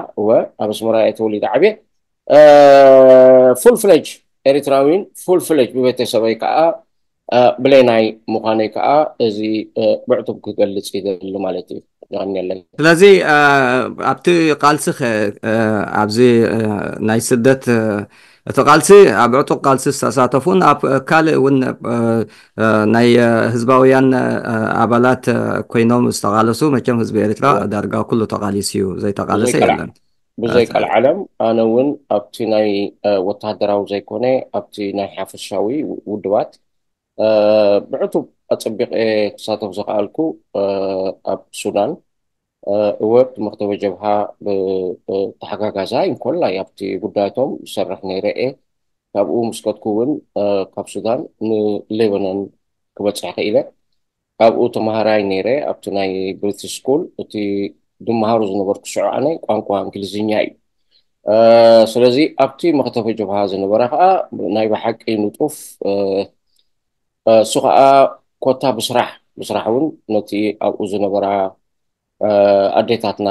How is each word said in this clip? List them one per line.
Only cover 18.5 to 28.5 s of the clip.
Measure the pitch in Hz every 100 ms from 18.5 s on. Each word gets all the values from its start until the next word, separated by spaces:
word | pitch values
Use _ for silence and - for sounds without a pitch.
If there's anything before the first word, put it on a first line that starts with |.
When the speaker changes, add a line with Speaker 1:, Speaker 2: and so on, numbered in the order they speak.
| 127
Speaker 2:
ቃልሲ | 127 151 156 202 185 104
ኣብ | 120 131
ዕጡቅ | 143 143
ቃልሲ | 139 131 143
ዝተሳተፉን | 135 123 123 123 135 175 190
ኣብ | 160 139 123 131
ካልእ | - 160 160 139
እውን፣ | 135 135
እ፣ | 123 - 110 120 117 113 104 - _ -
እ፣ | 110 107 107
ናይ፣ | 113 120 120
እ፣ | 117 113 113
ህዝባውያን፣ | 117 117 131 131 131 131
እ፣ | 127 123 117 - 113 110 92
ኣባላት፣ | 113 117 127 123 -
እ፣ | 117 113 101
ኮይኖም | - 117 117 120 120
ዝተቃለሱ | 110 104 107 113 113 151
መቸም | 127 127 117
ህዝቢ | 110 107
ኤርትራ | 104 107 135
Speaker 1:
እወ። | 143 104
Speaker 2:
ዳርጋ | 104 101 110
ኩሉ | 104 117 104
ተቃሊሱ | 101 104